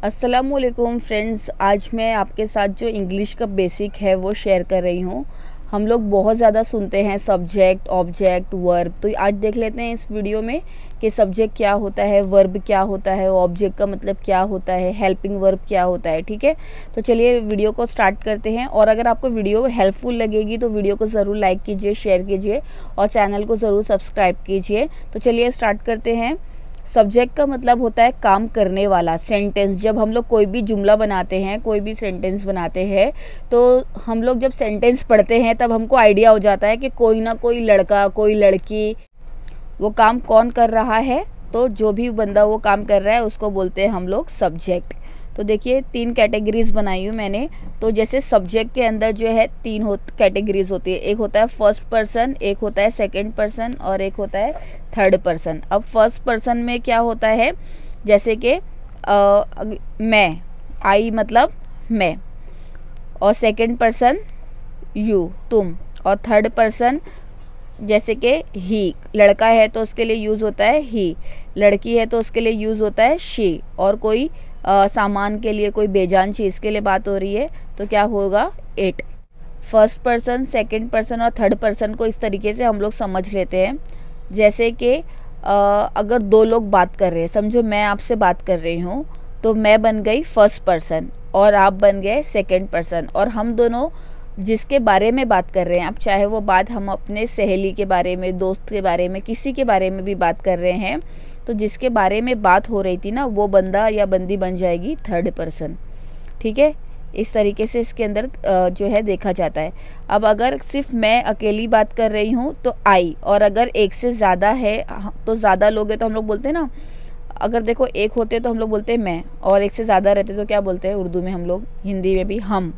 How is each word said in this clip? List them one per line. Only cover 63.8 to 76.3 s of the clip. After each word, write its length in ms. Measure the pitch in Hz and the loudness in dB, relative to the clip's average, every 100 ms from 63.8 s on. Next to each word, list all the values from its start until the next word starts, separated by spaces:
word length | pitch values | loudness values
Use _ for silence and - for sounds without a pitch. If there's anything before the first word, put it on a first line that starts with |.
| 233 233 247 339 - - - - - - - - | 0 4 2 2 -6 -14 -14 -12 -12 -12 -10 -4
you, 320 | 214 202 170 185 - | 0 0 0 -6 0
तुम, 240 | 226 185 170 - - 190 | 0 0 -4 -8 -4 0
और 100 | 202 | 0
third 340 | 233 214 214 | 4 2 2
person 500 | - 220 214 240 294 - - - - - - - - | 2 0 2 0 0 -8 -16 -16 -16 -16 -16 -16 -12
जैसे 340 | 208 214 220 226 | 2 2 2 -2
कि 280 | 240 302 - 202 | 2 0 -2 -10
he, 580 | 180 214 185 - - 214 | -2 0 0 -4 -8 6
लड़का 320 | 202 202 226 | 6 6 4
है 200 | 226 220 | 6 4
तो 140 | 226 | 2
उसके 240 | 220 - 226 | -6 -4 -2
लिए 120 | 226 | -2
यूज़ 260 | 208 214 | 0 -2
होता 220 | 214 208 214 | -2 2 2
है 160 | 294 269 | 2 0
he, 240 | 220 180 160 - - - - | -2 -2 -2 -8 -8 -10 4
लड़की 400 | 202 202 226 233 | 4 4 0 0
है 80 | 226 | 2
तो 140 | 233 | -2
उसके 200 | 220 226 | -2 -2
लिए 140 | 226 | -2
यूज़ 300 | 220 214 214 | -2 -2 0
होता 200 | 214 214 | 0 4
है 140 | 226 330 | 4 2
she, 360 | - - 202 160 - - | -2 -2 0 -2 -8 -2
और 160 | 190 220 | 0 0
कोई, 340 | 220 220 302 - - - - | 0 0 -2 -6 -14 -8 2
अ, 220 | 196 196 | 4 4
सामान 520 | 220 208 202 202 214 | 2 0 0 -2 -2
के 120 | 220 | -4
लिए, 180 | 214 208 | -2 -2
कोई 180 | 202 208 | 0 0
बेजान 440 | 190 185 190 196 | 2 4 2 2